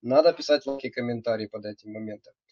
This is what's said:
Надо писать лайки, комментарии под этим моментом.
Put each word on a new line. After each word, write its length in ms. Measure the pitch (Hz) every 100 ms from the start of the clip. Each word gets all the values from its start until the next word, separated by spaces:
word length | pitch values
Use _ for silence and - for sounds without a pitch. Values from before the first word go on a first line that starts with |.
Надо 320 | 117 135 165
писать 320 | 165 151 147
лайки, 240 | 139 139 135
комментарии 600 | 127 120 120 113 110 107
под 180 | 110 104
этим 260 | 104 107
моментом. 400 | 107 110 104 _ _ _